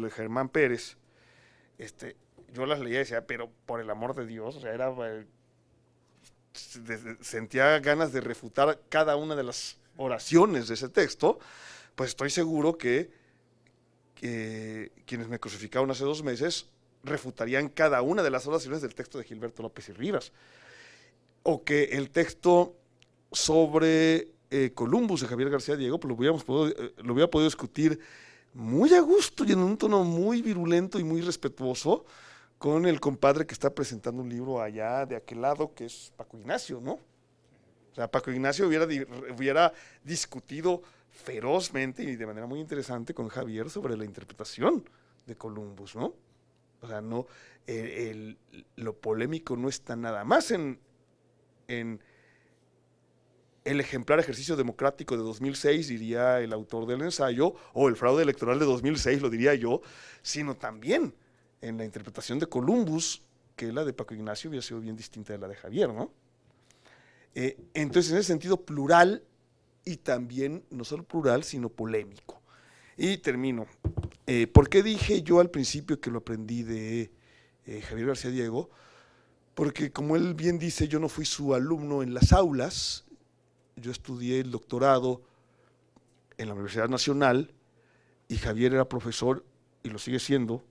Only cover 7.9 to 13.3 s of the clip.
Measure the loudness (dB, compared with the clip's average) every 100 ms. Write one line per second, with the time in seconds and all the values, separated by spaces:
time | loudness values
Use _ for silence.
7.9 | 2 0 -2 -6 -8 -6 0 2 2 _
8.9 | 0 2 0 -2 -4 -6 -8 -12 -16 _
9.9 | -8 -6 -6 4 6 6 4 -2 -6 -2
10.9 | 2 0 2 2 2 -4 -20 -20 -20 -14
11.9 | -8 -6 -4 -4 0 0 2 0 0 0
12.9 | 0 -2 -10 _